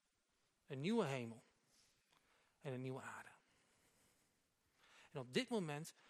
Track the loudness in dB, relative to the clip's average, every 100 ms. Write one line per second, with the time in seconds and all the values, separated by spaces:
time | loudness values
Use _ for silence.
0 | _ _ _ _ _ _ -8 -2 4 4
1 | 4 2 -2 -6 -14 _ _ -20 -20 _
2 | _ -20 _ -20 _ _ -4 -2 -2 -4
3 | -6 -8 -12 -18 _ -20 _ _ -20 _
4 | -20 _ _ _ _ _ _ _ -20 -20
5 | -8 -6 0 2 4 2 2 -2 -4 -10
6 | -20